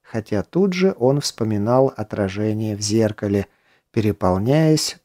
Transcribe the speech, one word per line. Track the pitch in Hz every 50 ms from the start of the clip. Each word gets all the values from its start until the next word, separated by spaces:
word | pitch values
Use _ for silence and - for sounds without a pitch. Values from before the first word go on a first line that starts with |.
хотя | _ - - 113 104 - 110 101 90
тут | _ - 170 196 196 180
же | 180 185 190 - -
он | 120 131 139 147
вспоминал | - - - - 113 110 107 101 101 113 123 131 135 131 -
отражение | - 107 _ - 104 101 98 95 104 107 107 107 107 110 107 104
в | 101
зеркале, | 104 101 104 113 110 107 107 - - 101 101 101 95 _ _ _ _ _ _ _ _ _
переполняясь | _ 113 101 107 101 _ 95 92 92 95 104 120 143 156 160 156 156 147 - - - _